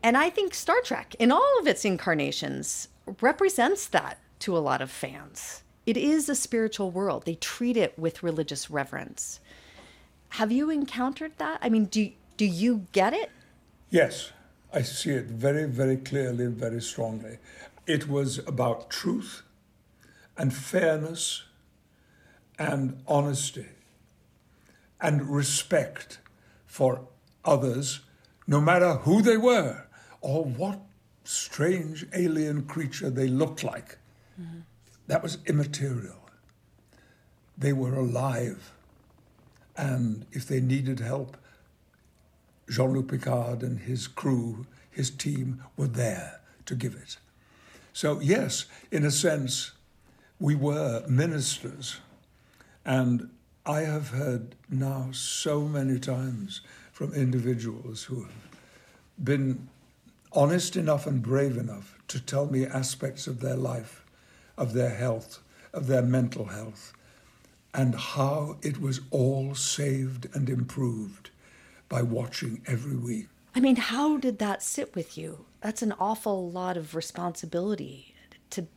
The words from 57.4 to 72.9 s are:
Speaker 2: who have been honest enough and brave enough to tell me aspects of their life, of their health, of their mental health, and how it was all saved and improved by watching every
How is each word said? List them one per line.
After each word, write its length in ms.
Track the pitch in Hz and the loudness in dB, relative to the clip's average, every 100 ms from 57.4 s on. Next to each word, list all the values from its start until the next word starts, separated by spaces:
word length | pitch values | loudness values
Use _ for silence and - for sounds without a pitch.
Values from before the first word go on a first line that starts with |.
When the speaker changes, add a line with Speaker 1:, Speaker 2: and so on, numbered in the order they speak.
| 120 120 117 110 123 110 | 2 0 -2 -8 -10 -12
Speaker 2:
who 180 | - 127 | -8 -10
have 260 | 92 110 - - - - - - _ - | -10 -16 -20 -20 -20 -20 -20 -20 _ -6
been 460 | 127 143 135 127 - - _ _ - _ _ | 0 2 2 -2 -6 -20 _ _ -20 _ _
honest 440 | - 143 175 - 185 | 4 6 4 0 -2
enough 300 | 156 147 147 | 2 2 2
and 160 | 135 | -2
brave 340 | 110 135 135 120 | 2 2 2 0
enough 400 | 113 101 98 - _ | -4 -8 -14 -20 _
to 100 | 135 | -10
tell 260 | - 139 143 | -4 -2 0
me 180 | 135 | 0
aspects 600 | 131 135 131 - 139 135 - | 0 -2 -4 -4 -6 -6 -8
of 140 | 127 | -6
their 160 | 131 127 | -4 -2
life, 480 | 131 123 110 - - _ _ - - - | -2 -4 -8 -18 -20 _ _ -20 -20 -6
of 160 | 120 | -2
their 220 | 117 120 | 0 0
health, 460 | 107 123 113 - - _ - - | 0 -2 -2 -6 -20 _ -20 -12
of 120 | - 131 | -6 2
their 120 | 127 | 4
mental 440 | 123 127 120 - 104 | 4 4 2 -2 -8
health, 460 | 98 110 107 - - - - - _ - _ _ | -8 -12 -14 -20 -20 -20 -20 -20 _ -20 _ _
and 200 | - 131 | 0 2
how 640 | 110 - - 135 147 147 - | 2 -4 0 0 0 -2 -4
it 180 | 151 135 | -4 -2
was 200 | 139 131 - | -2 -4 -2
all 440 | 143 127 135 135 | 2 4 2 -2
saved 720 | 139 - - 143 135 131 127 123 | -4 -4 0 0 0 -2 -4 -8
and 140 | 143 135 | -2 0
improved 800 | 123 123 - 127 110 104 98 - _ - - - - _ | 0 -2 -2 -2 -2 -8 -12 -20 _ -20 -20 -20 -20 _
by 100 | 127 | -2
watching 640 | 120 117 120 - 123 - - | 0 -2 -4 -6 -8 -8 -4
every 300 | 123 139 | -4 -2